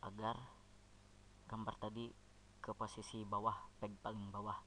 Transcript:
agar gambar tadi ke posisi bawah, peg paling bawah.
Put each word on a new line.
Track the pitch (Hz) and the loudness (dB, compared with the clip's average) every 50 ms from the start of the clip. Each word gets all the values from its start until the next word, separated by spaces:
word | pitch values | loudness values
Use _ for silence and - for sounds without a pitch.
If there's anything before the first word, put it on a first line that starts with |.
| - | -4
agar | 101 98 104 107 110 120 123 127 127 - - - - - - - - - - - - - - - - - - - - | -4 -2 4 4 4 4 4 -2 -8 -10 -14 -16 -16 -16 -16 -16 -16 -16 -16 -16 -16 -16 -16 -16 -16 -16 -16 -6 -4
gambar | 113 110 110 107 110 - | -2 0 2 0 0 2
tadi | - 107 107 117 117 117 - - - - - - - - - - | 0 0 0 0 -2 -2 -4 -10 -16 -16 -16 -16 -16 -16 -10 -6
ke | - - 107 | -2 -2 2
posisi | - 120 104 - - 104 - - 113 107 | 2 2 0 0 -4 -6 -2 -2 -2 0
bawah, | 101 104 104 104 113 107 - - - - - | 4 4 8 8 8 6 6 0 -8 -4 0
peg | - 104 101 - - | 0 0 0 0 0
paling | 104 110 107 101 - | 0 2 2 0 2
bawah. | 196 101 104 107 196 - - | 0 0 2 2 0 0 0